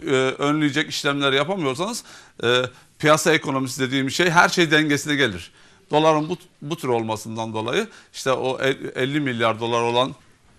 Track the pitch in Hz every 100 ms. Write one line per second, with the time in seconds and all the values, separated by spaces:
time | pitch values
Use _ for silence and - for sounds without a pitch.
0 | 156 131 131 131 143 151 147 139 151 -
1 | 147 143 143 135 147 196 143 131 190 233
2 | - - - _ 117 123 123 - _ _
3 | 151 151 180 156 156 135 131 123 131 135
4 | 135 - 180 170 185 175 165 151 156 143
5 | 151 143 131 87 - - - _ _ 147
6 | 160 156 156 175 - _ 143 165 131 120
7 | 110 107 113 113 113 110 113 160 220 -
8 | - - 131 127 123 131 135 135 - -
9 | 131 147 139 117 117 110 117 120 117 120
10 | 131 151 _ _ _